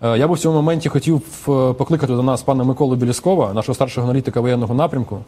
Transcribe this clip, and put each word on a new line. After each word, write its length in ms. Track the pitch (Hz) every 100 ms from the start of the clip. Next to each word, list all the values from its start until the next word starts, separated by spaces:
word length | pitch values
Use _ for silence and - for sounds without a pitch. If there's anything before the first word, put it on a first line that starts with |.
Е, 160 | 117 113
я 100 | 156
би 60 |
в 40 | 170
цьому 180 | 160 156
моменті 320 | 156 160 -
хотів, 340 | 143 160 156 - - -
е, 240 | 135 127
покликати 400 | 123 - 156 131
до 100 | 123
нас 200 | 131 123
пана 220 | - 135
Миколу 320 | 127 127 139 123
Біліскова, 560 | 123 123 180 185 107
нашого 200 | 107 107
старшого 320 | 123 131 127 123
аналітика 340 | 131 123 120
воєнного 340 | 123 123 113
напрямку, 440 | 123 165 135 110 101